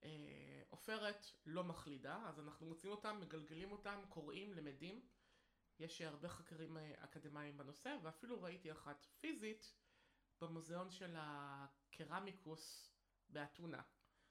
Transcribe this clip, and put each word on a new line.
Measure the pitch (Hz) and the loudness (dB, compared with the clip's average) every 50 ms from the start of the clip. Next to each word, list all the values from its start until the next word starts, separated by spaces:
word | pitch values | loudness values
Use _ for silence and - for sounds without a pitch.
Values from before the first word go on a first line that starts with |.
אה, | - 147 156 151 147 143 139 143 143 139 139 139 - - | -6 -4 -2 -2 -2 -4 -4 -4 -6 -6 -6 -8 -6 -8
עופרת | - - - - 220 214 208 208 202 208 - - - - - | -8 -4 0 2 4 6 6 4 4 2 -4 -10 -10 -8 -2
לא | 156 160 180 180 | 2 4 4 6
מחלידה, | 170 165 - - 156 143 131 117 135 160 202 226 175 | 4 4 2 0 -2 -2 0 0 0 0 2 0 -2
אז | 147 151 | -2 -2
אנחנו | 147 147 147 - 160 | -4 -6 -4 -4 -2
מוצאים | 165 165 165 - 196 | -2 -2 0 0 0
אותם, | 208 202 208 214 214 208 | 0 4 4 4 4 2
מגלגלים | 175 156 160 160 147 151 160 165 185 196 | 0 0 0 -2 0 0 -2 0 0 0
אותם, | 202 202 - 202 202 202 196 196 | 0 0 2 2 2 0 0 -4
קוראים, | - 170 147 151 - 185 196 208 190 | -2 -2 0 0 0 0 0 0 0
למדים. | 165 151 143 135 135 156 180 202 247 - - - - - - - - - - - - - - - - | 0 0 0 0 0 -2 -2 -2 -4 -6 -10 -18 -20 -20 -20 -20 -20 -20 -20 -20 -20 -20 -14 -6 -2
יש, | 156 165 - - | -2 -2 0 2
אה, | 170 156 | 0 0
הרבה | 147 147 156 175 | 0 0 0 0
חקרים, | 165 - 170 - 170 156 165 160 160 | 0 -2 -4 -6 -4 -2 -2 0 0
אה, | 160 156 151 - - - | -2 -2 -2 -4 -6 -6
אקדמיים | - - 156 135 147 147 147 147 147 143 143 | -6 -6 -4 -4 -2 0 0 0 0 0 -2
בנושא, | 143 135 147 - - 254 294 247 | -2 -4 -4 0 0 2 2 2
ואפילו | 165 160 160 - - 233 247 208 | 2 0 -2 -2 -2 0 0 2
ראיתי | 180 170 180 180 - 160 | 2 0 0 0 -2 -2
אחת | 156 - - 143 143 - - - - - | -2 -2 -2 -2 -2 -4 -6 -16 -8 0
פיזית | - 320 320 214 214 214 214 214 - - - - - - - - - - - - - - - - | 2 2 2 4 2 2 0 0 -4 -10 -12 -14 -20 -20 -20 -20 -20 -20 -20 -20 -20 -14 -4 -2
במוזיאון | 170 165 165 165 156 151 170 175 185 190 | 0 2 2 0 2 2 2 2 2 2
של | 180 - 190 175 170 160 | 0 -2 -2 0 0 2
הקרמיקוס | 151 151 147 143 143 143 139 139 139 139 - - _ - - - 160 139 165 190 196 196 180 185 - 156 160 160 - - - - - - - _ _ _ _ _ _ - | 2 2 2 0 0 0 -2 -2 -4 -6 -8 -14 _ -10 -4 -2 0 4 4 4 4 2 -2 -2 -2 -4 -2 -2 -4 -6 -6 -6 -8 -12 -16 _ _ _ _ _ _ 0
באתונה. | 143 151 147 143 - - 175 170 143 - - - - - - - _ - - - | 2 2 2 2 0 -2 0 0 0 0 -2 -4 -10 -20 -20 -20 _ -20 -20 -20